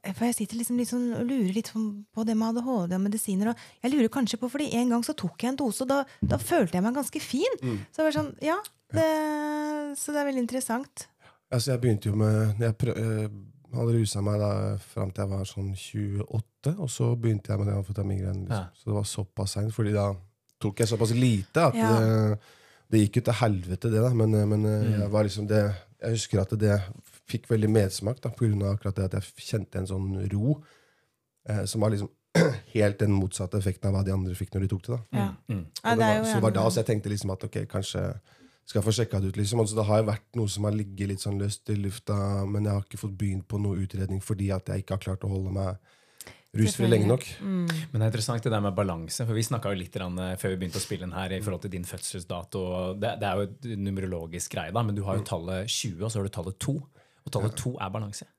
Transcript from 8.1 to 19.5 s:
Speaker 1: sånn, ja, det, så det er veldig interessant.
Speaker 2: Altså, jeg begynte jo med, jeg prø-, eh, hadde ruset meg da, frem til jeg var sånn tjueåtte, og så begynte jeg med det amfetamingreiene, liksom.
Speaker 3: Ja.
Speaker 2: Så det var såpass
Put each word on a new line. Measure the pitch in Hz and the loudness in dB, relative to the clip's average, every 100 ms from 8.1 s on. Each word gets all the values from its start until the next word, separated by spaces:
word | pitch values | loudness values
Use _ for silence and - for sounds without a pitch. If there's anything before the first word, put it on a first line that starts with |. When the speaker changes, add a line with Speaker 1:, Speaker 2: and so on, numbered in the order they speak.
| 294 | 2
Speaker 1:
sånn, | 302 - | -4 -4
ja, | 294 349 427 _ _ - | -2 -2 -4 _ _ 2
det, | 320 311 302 302 302 302 302 302 294 285 | 4 2 0 -2 -2 -4 -4 -4 -6 -6
så | - 294 | -4 -2
det | |
er | 285 | 0
veldig | 262 233 | 0 0
interessant. | 254 254 233 285 - - _ - _ _ | -2 -2 -4 -4 -14 -18 _ -20 _ _
Speaker 2:
Altså, | 127 123 | -2 0
jeg | 123 | 2
begynte | 123 104 110 | 2 2 2
jo | 104 | 2
med, | 107 107 110 104 | 4 4 2 2
jeg | 117 110 | 0 2
prø-, | 120 101 | 0 0
eh, | 113 110 107 104 98 - - 120 | -2 -2 -4 -8 -16 -20 -10 -2
hadde | 120 117 | 2 4
ruset | 107 104 | 4 0
meg | 101 104 | 0 2
da, | 104 101 101 101 - | 2 0 0 -2 -6
frem | - 101 | -6 -4
til | 95 98 | -2 -4
jeg | |
var | 98 95 | -2 -4
sånn | - 98 95 | -4 -6 -6
tjueåtte, | - 107 104 101 107 110 - _ 139 185 | -8 -6 -4 -2 -2 -4 -6 _ -2 -2
og | 147 - | -4 0
så | 120 | 0
begynte | 120 117 107 - | 2 2 0 0
jeg | 101 | 0
med | 101 | 0
det | 101 | 0
amfetamingreiene, | 95 101 98 98 95 95 95 | -2 -4 -2 -2 -2 -4 -2
liksom. | 104 | -4
Speaker 3:
Ja. | 90 _ | -6 _
Speaker 2:
Så | - | -4
det | 104 | -2
var | 104 | -2
såpass | - 98 - 95 | -4 -6 -4 -4